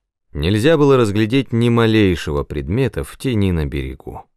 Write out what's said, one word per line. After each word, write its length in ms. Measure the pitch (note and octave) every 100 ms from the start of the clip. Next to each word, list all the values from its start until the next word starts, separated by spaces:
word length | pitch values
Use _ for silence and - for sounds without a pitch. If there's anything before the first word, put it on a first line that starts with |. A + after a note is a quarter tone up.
| _ _ _
нельзя 440 | - D#2+ G#2+ B2+ D#3+
было 200 | C#3+ C3
разглядеть 560 | A2 G2+ A2 C3+ -
ни 160 | A2+ A#2+
малейшего 760 | A#2 A2+ A2 G2+ E2+ - C#2+
предмета 580 | C#2 D2 C#2 A2 C3 -
в 140 | - -
тени 340 | C3+ A2+ G2
на 160 | E2+ C#2+
берегу. 600 | C#2 C2 C2+ - B1 -